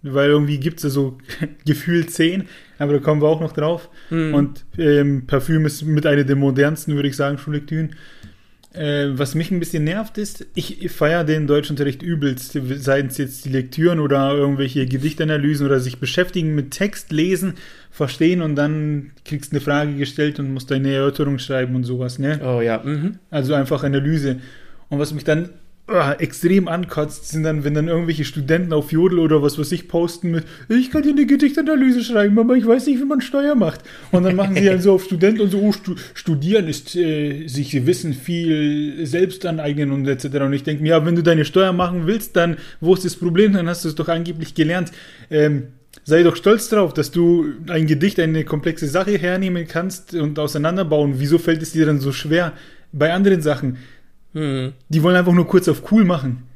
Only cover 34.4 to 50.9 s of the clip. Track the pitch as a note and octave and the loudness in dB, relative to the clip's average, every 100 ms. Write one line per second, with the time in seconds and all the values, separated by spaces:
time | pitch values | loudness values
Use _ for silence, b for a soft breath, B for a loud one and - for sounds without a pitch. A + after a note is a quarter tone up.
34.4 | G3 F#3+ G3 F#3 F#3+ F#3+ - F3 F#3+ A3 | 2 4 4 6 4 4 2 2 2 4
35.4 | G#3 G3 G#3 G3+ - F3 B - - D3+ | 2 2 2 0 -4 -10 B -10 -4 -2
36.4 | D#3 G#3+ E3 C#3+ - F3+ E3 D#3 D3 C#3+ | 2 0 0 -6 -6 -2 0 0 -2 -6
37.4 | D#3+ B2+ C#3 C#3+ B2 F3+ E3 C3 - E3+ | -8 -6 -2 0 0 0 -2 -6 -6 -4
38.4 | E3 D#3 D3+ D3+ D3+ C#3+ D#3 E3+ F#3 - | 0 0 0 -2 -4 -6 -6 0 0 -2
39.4 | F3+ D#3+ D3 D3 C#3+ C#3 C3+ C3 C#3+ C#3 | -6 -4 -4 -2 -2 -2 -2 -2 -4 -2
40.4 | C#3 C#3 C#3 D3+ D3+ E3 D#3 E3+ E3 E3 | -2 -2 -4 -2 2 2 4 2 4 4
41.4 | D3 F#3 F#3+ F3 F3+ F3+ D#3+ A3 - F#3 | 2 2 2 2 -2 -2 -2 -2 -2 0
42.4 | E3+ D#3+ B B D#3+ F#3 F#3 E3+ F3 E3+ | 0 -2 B B 2 2 2 -4 -2 4
43.4 | G#3+ G3 E3+ F3 E3 D3+ D#3+ E3 E3+ D#3+ | 4 4 0 -4 -6 -4 -2 -2 -4 -8
44.4 | D#3+ - D#3 F3+ E3+ B B B B D3+ | -10 0 0 0 -4 B B B B 2
45.4 | D3+ C#3+ B2 - _ - - D#3+ F3 E3+ | 2 2 -4 -16 _ -20 2 6 6 4
46.4 | F#3+ A3 A3 G#3+ F3+ D3 C#3+ F3 E3+ F3 | 2 2 2 2 2 0 -2 2 4 4
47.4 | D3+ - E3 E3+ D#3 C#3+ F#3 G3+ D#3+ D#3+ | 2 -6 -4 -2 2 2 2 2 0 0
48.4 | D3+ D3+ E3 D#3+ D3+ D#3 F#3+ G3+ F3 F#3 | -2 -2 -4 -4 -2 -2 0 0 0 -2
49.4 | F#3+ F3 E3 E3 F#3 F#3 - F3 D3+ D3 | -2 -4 -4 -6 -6 -8 -10 -4 -4 -2
50.4 | D3 D#3 D3+ F3+ F3 | -4 -2 -2 -2 0